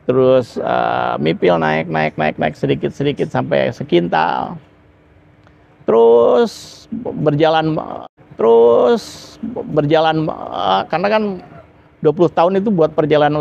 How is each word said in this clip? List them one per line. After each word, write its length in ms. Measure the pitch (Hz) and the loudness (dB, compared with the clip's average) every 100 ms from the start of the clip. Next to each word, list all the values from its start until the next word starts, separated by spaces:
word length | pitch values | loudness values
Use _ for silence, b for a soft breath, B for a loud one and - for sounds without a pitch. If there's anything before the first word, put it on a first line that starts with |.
| - | -2
terus, 480 | 127 131 131 120 - | 2 4 2 0 -6
eh, 580 | - 123 117 120 120 123 | -4 -2 -2 -2 -4 -2
mipil 400 | 151 170 190 175 | -4 -2 0 0
naik, 320 | 156 156 170 | 0 -2 -4
naik, 240 | 156 156 - | -4 -4 -2
naik, 240 | 156 156 | -4 -2
naik 160 | 156 151 | -4 -4
sedikit-sedikit 720 | 139 139 143 - 143 139 156 | -4 -2 -4 -4 -4 -4 -4
sampai 400 | 127 131 139 131 - | -4 -2 -2 -2 -4
sekintal. 800 | - 170 - 160 - 64 - 170 - _ _ _ _ _ _ _ _ _ _ _ | -2 -2 0 -2 -2 -4 -6 -10 -18 _ _ _ _ _ _ _ _ _ _ _
Terus 1000 | - 220 233 233 233 247 233 - - - - - | 0 4 6 6 4 2 0 -4 -20 -20 -14 -12
berjalan, 800 | - - 151 147 160 160 156 156 - - 64 _ _ - | -8 -4 -2 2 2 2 0 -4 -6 -12 -16 _ _ -2
terus 960 | 220 233 233 233 240 240 - - - - 220 | 2 6 6 4 2 0 -4 -18 -20 -14 -12
berjalan, 720 | - - 151 147 156 160 156 156 | -10 -6 -4 0 2 2 0 -4
eh, 500 | - 50 - 196 190 190 | -6 -10 -6 -2 -2 -2
karena 200 | 156 202 | -4 -2
kan 100 | 220 208 185 - - - _ _ _ | -2 -2 -6 -14 -20 -20 _ _ _
dua 120 | 151 151 | -2 2
puluh 160 | 165 | 2
tahun 240 | - 170 196 | 2 2 2
itu 160 | 208 | 0
buat 240 | 185 156 156 | 2 2 0
perjalanan 400 | 156 151 147 151 | 2 2 2 0